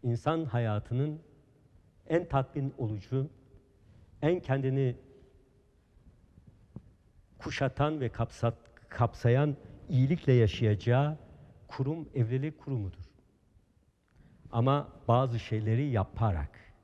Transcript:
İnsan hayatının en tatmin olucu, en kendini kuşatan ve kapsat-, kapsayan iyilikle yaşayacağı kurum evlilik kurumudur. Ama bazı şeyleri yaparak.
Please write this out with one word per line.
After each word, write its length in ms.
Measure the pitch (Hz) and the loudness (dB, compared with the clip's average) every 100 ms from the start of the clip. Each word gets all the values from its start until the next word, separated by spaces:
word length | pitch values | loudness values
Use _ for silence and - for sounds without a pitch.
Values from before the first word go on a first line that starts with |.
İnsan 420 | 123 117 - 165 | -2 -2 0 0
hayatının 760 | 160 120 117 107 - 123 147 151 - - _ _ _ - _ _ - | 0 -2 0 -2 -2 -2 -2 -4 -14 -20 _ _ _ -20 _ _ -2
en 200 | 165 170 | 0 2
tatmin 460 | 135 131 147 139 - | -2 -2 -4 -6 -4
olucu, 520 | 120 107 92 131 143 - - - _ _ _ - - - | -4 -4 -4 -4 -4 -8 -20 -20 _ _ _ -20 -20 -2
en 180 | 147 175 | 0 0
kendini 560 | - 135 131 135 135 120 - - - _ _ _ _ _ _ _ - - _ - - - - - - _ _ _ _ - | 0 0 0 2 0 -2 -12 -20 -20 _ _ _ _ _ _ _ -20 -20 _ -20 -20 -20 -20 -20 -20 _ _ _ _ -14
kuşatan 640 | - - 135 - 147 156 | -10 -2 -2 0 -2 0
ve 80 | 127 | -6
kapsat-, 800 | - 113 - 117 - - - - | -4 -6 -2 -4 -4 -14 -20 -18
kapsayan 680 | - 117 - 123 123 151 139 - - - | 0 0 2 2 4 2 -2 -10 -20 -2
iyilikle 440 | 135 135 170 - | 2 2 2 4
yaşayacağı 840 | 127 110 - 110 104 - 123 147 156 - - - - - | 6 6 2 0 0 2 2 2 -2 -12 -20 -20 -20 -20
kurum 400 | - 135 165 151 | -6 -4 -4 -6
evlilik 440 | - 110 131 147 151 | -2 0 0 -4 -8
kurumudur. 460 | - 131 98 - 90 _ _ _ _ _ _ _ _ _ _ _ - - - | -6 -6 -6 -10 -20 _ _ _ _ _ _ _ _ _ _ _ -20 -20 -6
Ama 360 | 113 127 139 - - - | 0 2 2 0 -12 2
bazı 300 | 117 131 117 | 2 2 -2
şeyleri 500 | - 110 107 113 143 | -4 -4 0 0 0
yaparak. 680 | 113 95 - 110 87 69 - - - | 0 -2 0 0 0 -4 -10 -20 -20